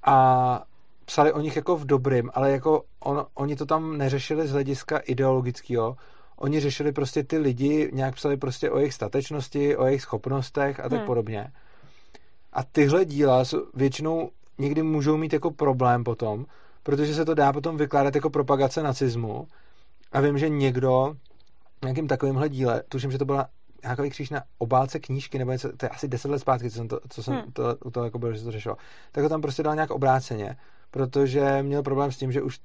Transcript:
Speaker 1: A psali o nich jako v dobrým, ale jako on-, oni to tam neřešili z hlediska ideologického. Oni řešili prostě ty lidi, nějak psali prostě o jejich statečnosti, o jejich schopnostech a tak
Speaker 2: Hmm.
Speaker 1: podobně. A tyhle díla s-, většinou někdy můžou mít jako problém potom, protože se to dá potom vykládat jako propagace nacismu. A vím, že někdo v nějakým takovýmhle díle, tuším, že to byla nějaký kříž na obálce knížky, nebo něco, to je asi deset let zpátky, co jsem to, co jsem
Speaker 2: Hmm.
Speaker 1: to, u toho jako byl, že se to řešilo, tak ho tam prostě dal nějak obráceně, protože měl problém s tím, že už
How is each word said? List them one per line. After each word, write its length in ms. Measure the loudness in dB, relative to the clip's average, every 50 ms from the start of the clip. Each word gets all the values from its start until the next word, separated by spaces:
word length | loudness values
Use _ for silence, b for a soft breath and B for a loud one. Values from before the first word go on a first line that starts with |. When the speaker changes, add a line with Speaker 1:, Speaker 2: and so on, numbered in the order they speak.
| 4
Speaker 1:
A 600 | 6 6 8 8 8 6 6 4 2 0 -2 -6 -12 -20 -20 -20 -20 -20 -20 -14
psali 280 | -4 2 4 4 6 4
o 60 | 2
nich 140 | -2 -2 -2
jako 200 | -2 0 0 0
v 80 | 0 2
dobrým, 460 | 2 2 2 4 2 2 2 0 -2 -2
ale 180 | 0 2 2
jako 320 | 2 2 2 2 2 2 0 -4 -18 -8
on-, 260 | -4 -2 -2 -2 -4 -6 -6
oni 220 | -4 -4 -4 -2
to 100 | -4 -2
tam 320 | 0 0 0 0 -2 -2
neřešili 500 | -2 0 0 0 -2 -2 -2 0 0 0
z 40 | 0
hlediska 460 | 0 0 0 -2 -4 -6 -4 -4 -4
ideologického. 1000 | -4 -2 -2 -2 2 2 4 4 2 0 -2 -6 -8 -8 -2 0 0 0 0 -4 b b b b b b b b
Oni 220 | -6 -4 0 0 0
řešili 320 | 0 0 -2 0 -2 -2
prostě 320 | 0 0 -4 0 -2 -2 -2
ty 140 | 0 0
lidi, 520 | 2 2 2 0 2 2 2 2 2 0 0 0
nějak 220 | -2 -2 -2 -4
psali 220 | -4 -2 -2 -2
prostě 340 | 0 -2 -4 -4 -2 -2 0
o 60 | 2
jejich 160 | 2 2 0 0
statečnosti, 840 | -4 -6 -2 -2 -2 -2 -2 -6 -6 -6 -4 -2 0 2 2 2
o 80 | 4 4
jejich 160 | 2 2 0
schopnostech 800 | -2 -4 -6 -6 -2 -2 -2 -2 -2 -2 -2 0 0 0 -2 -4
a 100 | -4 -2
tak 80 | -2 -2
Speaker 2:
Hmm. 60 | 0
Speaker 1:
podobně. 420 | 0 0 0 0 -2 -4 -6 -8 -10 b b b b b b b b b b b b b b b b b b -20 -6 -6
A 100 | -6 -6
tyhle 420 | 0 4 4 6 6 6 4 2
díla 400 | 2 2 2 4 6 6 6 4
s-, 100 | 2 -2 -4 -4 -6 -2
většinou 560 | 0 0 0 0 0 -4 -2 -2 -2 -4 -6 -10 -16 -20 -20 -8
někdy 260 | -4 -4 -2 0 0 0
můžou 340 | 0 0 2 2 2 2
mít 160 | 2 2 0 0
jako 180 | 0 0 -2
problém 520 | -2 2 2 2 2 4 4 4 4 2 2
potom, 420 | -2 -4 -2 -2 -4 -4 -4 -6 b b b b b b b b
protože 300 | 0 0 2 2 0 2
se 120 | 0 2
to 80 | 2 4
dá 200 | 6 6 4 4
potom 240 | 2 -2 -4 0
vykládat 380 | 0 0 2 4 2 2 4 2
jako 140 | 2 0 2
propagace 540 | 0 0 2 2 4 4 4 2 2 0 -2
nacismu. 640 | -2 0 0 0 0 0 -2 -4 -4 -6 -8 -10 b b b b b b b b b b b -20 -4
A 100 | 0 2
vím, 160 | 2 4 4
že 120 | 2 2 2
někdo 640 | 2 2 2 2 2 2 4 4 4 4 4 2 -2 -8 -16 -20 -20 -20 -20 -20 -20 -20 -20 -20 -14 -8
v 20 | -6
nějakým 220 | -4 -2 -2 0
takovýmhle 420 | 0 0 0 2 0 2 2 0 0
díle, 340 | 0 0 2 2 2 0 -2 -4
tuším, 220 | -6 -4 -4 -2
že 60 | -2
to 80 | -2 0
byla 220 | 0 0 0 0 -4 -6 -18 -20 -20 -20 -12 -8
nějaký 260 | -6 -4 -2 -2 -4
kříž 200 | -4 -6 -8 -6
na 120 | -6 -8 -8 -8 -8
obálce 420 | -6 -2 2 2 2 2 2 -4 -8
knížky, 400 | -6 -4 -6 -6 -6 -6 -6 -4
nebo 120 | -2 -2
něco, 180 | -4 -4 -4 -8 -6
to 80 | -4 -6
je 40 | -6
asi 180 | -4 -6 -6
deset 240 | -4 -4 -4 -2 -2
let 80 | -4 -2
zpátky, 300 | 2 0 0 0 0 -6
co 60 | -6
jsem 100 | -6 -6
to, 120 | -6 -6 -8 -8 -10
co 140 | -14 -10 -6
jsem 100 | -4 -4
Speaker 2:
Hmm. 180 | -4 -6 -8 -6
Speaker 1:
to, 220 | -4 -2 -2 -2 -4 -8
u 60 | -8
toho 120 | -6 -4 -6
jako 160 | -4 -6 -6
byl, 140 | -6 -4 -6
že 60 | -6
se 60 | -8
to 60 | -8
řešilo, 260 | -8 -8 -6 -8 -8 B B B B B B B
tak 120 | B 0 0
ho 60 | 0
tam 120 | 0 0
prostě 220 | -2 -4 -4 -2 -2
dal 120 | 0 0
nějak 160 | 0 -2 -2
obráceně, 680 | -2 0 4 4 4 2 2 -2 -6 -6 -6 -8 -10 b b b b b b b
protože 720 | -4 -4 -4 0 2 2 2 4 4 2 2 4 2 2 0
měl 200 | 0 0 -2 0
problém 280 | 0 0 0 0 -2
s 60 | -2
tím, 140 | -4 -4 -2
že 100 | -2 -2
už 180 | -2 -4 -8 -10